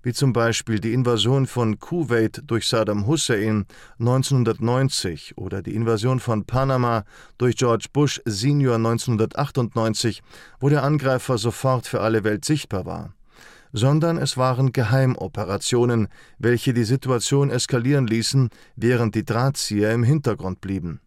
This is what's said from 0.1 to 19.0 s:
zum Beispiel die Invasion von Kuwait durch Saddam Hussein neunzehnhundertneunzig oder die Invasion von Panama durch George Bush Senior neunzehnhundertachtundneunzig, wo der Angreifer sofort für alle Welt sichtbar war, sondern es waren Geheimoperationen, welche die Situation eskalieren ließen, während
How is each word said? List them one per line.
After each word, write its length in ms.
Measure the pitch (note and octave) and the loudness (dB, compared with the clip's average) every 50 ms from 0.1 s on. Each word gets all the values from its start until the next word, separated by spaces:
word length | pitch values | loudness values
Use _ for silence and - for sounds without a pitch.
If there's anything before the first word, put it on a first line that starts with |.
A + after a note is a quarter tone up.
zum 200 | A#2 - C#3+ C3 | -2 2 2 2
Beispiel 480 | A2 A#2+ A#2 A#2 A2 - - - A2 G#2 | 2 2 2 2 0 -2 -2 -2 -2 -2
die 120 | - A2+ | -2 -2
Invasion 540 | A2+ C3 B2+ A#2+ A#2+ A2 G2+ A#2+ C3 C#3 C3+ | -2 0 2 2 2 2 2 2 2 2 0
von 320 | - - B2 A#2+ A2 G#2+ - | 0 0 0 0 0 0 -4
Kuwait 640 | - - E3+ F3 D#3 A2+ A#2+ A2+ A2+ G#2+ - - - | -6 -6 -4 -4 -2 0 2 2 2 0 -2 -8 -6
durch 200 | - A#2+ A2 - | -4 -4 -2 -2
Saddam 400 | - - A2+ A2 G2+ G#2 G#2 G2+ | 0 0 0 0 0 0 -2 0
Hussein 580 | G#2+ D#3+ D3+ - - A#2+ G2+ G#2+ A2 G#2+ G#2+ G2 - - - - - - - | 0 0 0 0 0 0 0 0 0 0 0 -2 -4 -12 -20 -20 -20 -10 -2
neunzehnhundertneunzig 1400 | A#2 A#2+ B2+ C3 C3 - C#3 B2+ A#2+ A2+ G#2+ F2 A2 A#2 B2 C3 C3+ C#3 - - - F#2+ D#2+ D2 - - - - | 0 2 2 2 2 2 2 2 2 2 0 0 0 0 2 2 0 0 -2 -2 -4 -6 -8 -8 -14 -18 -14 -12
oder 240 | - F#2+ F#2+ F#2+ | -10 -8 -8 -8
die 120 | E2+ - - | -8 -6 -4
Invasion 440 | A2 A#2 A2+ A2+ G#2 G#2 B2+ C3 B2+ | -2 0 0 0 0 2 0 0 0
von 260 | - A#2+ A2 G#2+ G2 | 0 -2 -2 -2 -2
Panama 600 | - - C3 C3+ C3+ C3 B2+ B2 A#2 A#2 G#2+ F#2 - - - - - _ _ | -2 -2 0 0 2 2 2 2 0 0 -2 -4 -6 -20 -20 -20 -20 _ _
durch 180 | B2+ B2 A2+ | 0 0 0
George 300 | - C3 A#2+ A2+ G#2+ - - | 2 2 2 2 0 -2 -2
Bush 280 | _ C#3 D3 C#3 - - - | _ 2 2 2 0 -4 -6
Senior 520 | A#2+ G#2+ F#2+ A2+ C#3 D3 D3 C#3 B2+ A#2 A2+ | -6 -6 -2 0 0 2 2 2 2 2 2
neunzehnhundertachtundneunzig, 1400 | A2+ A2+ A#2 A2+ - - A#2 G#2 A2 - - - C#3+ - - C3+ A#2+ G#2+ - A#2 A2+ A2+ A2 - - A#2 G#2 - - - - - - - - - | 2 0 0 0 0 -2 0 0 0 0 0 -4 -4 -2 -2 -2 -2 -2 -2 0 0 0 0 0 -2 -2 -2 -4 -16 -20 -20 -20 -20 -20 -10 -2
wo 100 | - C#3+ | 2 2
der 140 | D3 D3 | 2 4
Angreifer 560 | C3 C#3+ D3+ D3 B2+ C3+ C3 B2 - - B2+ A2 | 2 2 0 2 2 2 0 0 0 -2 -2 0
sofort 480 | G2+ A#2+ G#2+ - - C3 C3 B2 - | 0 -2 -4 0 0 0 0 0 -2
für 140 | - - A2 | -4 -4 0
alle 240 | G2+ A2+ A2 A2 G2 | 0 2 2 2 2
Welt 200 | G#2+ G#2+ - - | 0 -2 -2 0
sichtbar 400 | - D#3 D3 - - - F#2+ F2+ | -2 -2 -2 -2 -6 -6 -6 -6
war, 300 | E2+ F2 E2+ E2 F#2+ - _ - - _ - - - - - _ _ | -6 -10 -10 -10 -14 -16 _ -20 -20 _ -20 -20 -20 -20 -20 _ _
sondern 460 | - G#2 A2 C3+ D3 D#3 E3 E3+ E3 E3+ | -2 0 2 4 4 4 2 0 0 -2
es 180 | C#3+ C3+ - | -4 -4 -2
waren 360 | B2+ B2+ C3 B2+ B2 C3+ C3+ | 0 0 0 2 2 0 0
Geheimoperationen, 1400 | - C#3 A#2+ G#2 B2+ C3+ C3 B2+ B2+ - - F#2+ - G2+ G#2+ F2 G2 G2+ - - B2 A#2+ A#2+ B2 A#2+ A2+ G#2 - - - - - - - | 2 0 0 2 2 2 4 2 0 -2 -6 -8 -6 -6 -4 -4 -4 -4 -2 0 2 2 2 4 2 2 0 -2 -4 -18 -20 -20 -12 -2
welche 360 | - A#2 B2 A#2 - C#3 A#2+ | 0 0 0 2 0 0 0
die 100 | A#2+ A#2 | 2 2
Situation 680 | G#2 B2+ C3+ - C3 B2+ A#2 - - C#3 C#3 C#3+ C#3 | 2 0 -2 0 -2 -2 -2 0 0 2 2 2 2
eskalieren 580 | - B2+ - - C3+ B2 A#2 C3 D3 C#3 C3 A2 | 0 -2 -2 0 -2 0 0 2 2 2 2 2
ließen, 420 | A2+ A#2 A2 - - C#3 C3 A2+ - - - - _ | 0 0 0 2 2 2 2 2 -2 -10 -20 -20 _
während 400 | - A2 A#2+ B2+ A#2 | 0 0 2 2 2